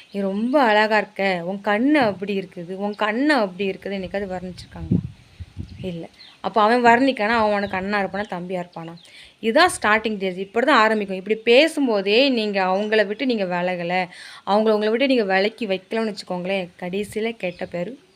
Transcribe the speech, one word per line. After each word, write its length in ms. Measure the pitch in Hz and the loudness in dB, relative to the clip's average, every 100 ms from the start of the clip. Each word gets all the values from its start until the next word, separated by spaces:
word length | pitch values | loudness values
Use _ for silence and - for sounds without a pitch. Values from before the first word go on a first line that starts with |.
| - | -12
"நீ 100 | 196 | -6
ரொம்ப 400 | 196 196 233 294 | -4 -2 0 2
அழகா 360 | 247 214 214 214 | 4 4 4 2
இருக்க, 440 | 202 - 196 180 170 | -2 -2 -2 -2 -4
உன் 160 | 196 | -6
கண்ணு 300 | 202 208 269 | -2 0 2
அப்படி 460 | 302 233 185 196 196 | 4 2 0 -4 -6
இருக்குது, 360 | 175 - 170 185 | -6 -10 -12 -6
உன் 200 | 208 208 | -6 -2
கண்ணு 260 | 214 220 294 | -2 0 2
அப்படி 440 | 285 202 180 196 | 2 0 -2 -4
இருக்குது," 260 | 185 190 196 | -4 -8 -8
என்னைக்காவது 320 | 180 196 202 | -6 -6 -6
வர்ணிச்சிருக்காங்களா? 760 | 185 185 175 - 175 160 175 - - - - - - - - | -8 -10 -14 -16 -10 -2 -2 -2 -12 -20 -20 -18 -14 -14 -12
இல்ல. 280 | 185 170 165 _ - - | -10 -10 -12 _ -20 -10
அப்ப 200 | 190 202 | -4 2
அவன் 240 | 214 247 240 | 4 6 6
வர்ணிக்கானா, 420 | 233 269 262 208 | 6 4 2 0
அவன் 260 | 233 214 | 2 2
உனக்கு 240 | 202 202 196 | 0 -2 -4
அண்ணா 260 | 190 208 | -2 -2
இருப்பானா, 200 | 190 190 208 | -2 -4 -6
தம்பியா 300 | 180 180 185 | -8 -6 -6
இருப்பானா? 340 | 175 - 165 170 - - - _ | -8 -12 -14 -16 -20 -20 -20 _
இதுதான் 300 | 220 233 349 | 0 4 4
ஸ்டார்டிங் 460 | - 220 214 220 214 | 2 2 2 0 -4
ஸ்டேஜ். 220 | 190 180 | -4 -6
இப்படி 280 | 196 226 262 | -6 -2 4
தான் 120 | 262 | 4
ஆரம்பிக்கும். 400 | 220 220 202 190 | 4 2 -2 -4
இப்படி 180 | 190 214 | -4 -2
பேசும்போதே 920 | - 240 311 311 269 208 190 214 277 | 4 6 6 2 0 0 2 4 4
நீங்க 340 | 247 214 196 | 2 0 0
அவங்கள 440 | 185 190 214 214 196 | 0 0 0 2 2
விட்டு 180 | 214 269 | 0 -2
நீங்க 200 | 233 185 | -2 -2
விலகல, 640 | 180 180 180 175 180 180 - - - - | -2 -2 -2 -2 -2 -4 -8 -20 -10 0
அவங்கள 240 | 208 220 | 2 4
உங்களை 180 | 214 214 | 2 2
விட்டு 180 | 226 269 | 2 2
நீங்க 160 | 254 | 2
விலக்கி 440 | 196 190 202 214 220 | 2 2 0 -2 -4
வைக்கலன்னு 460 | 190 - 226 226 | -4 -4 -4 -4
வச்சுக்கோங்களேன், 560 | 202 - 180 180 196 175 - | -6 -8 -6 -4 -4 -6 -10
கடைசியில 580 | 180 185 208 220 220 226 | -8 -6 -6 -4 -6 -6
கெட்ட 280 | 180 170 180 | -8 -8 -8
பேரு 340 | 175 180 269 _ | -8 -8 -10 _